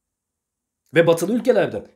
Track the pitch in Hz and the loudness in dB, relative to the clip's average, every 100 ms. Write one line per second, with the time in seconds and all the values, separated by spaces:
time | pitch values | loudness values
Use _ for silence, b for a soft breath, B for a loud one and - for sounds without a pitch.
0 | _ _ _ _ _ _ _ _ _ 147 | _ _ _ _ _ _ _ _ _ 0
1 | 165 165 175 233 254 214 143 104 - | 2 2 0 -4 0 0 0 -6 -14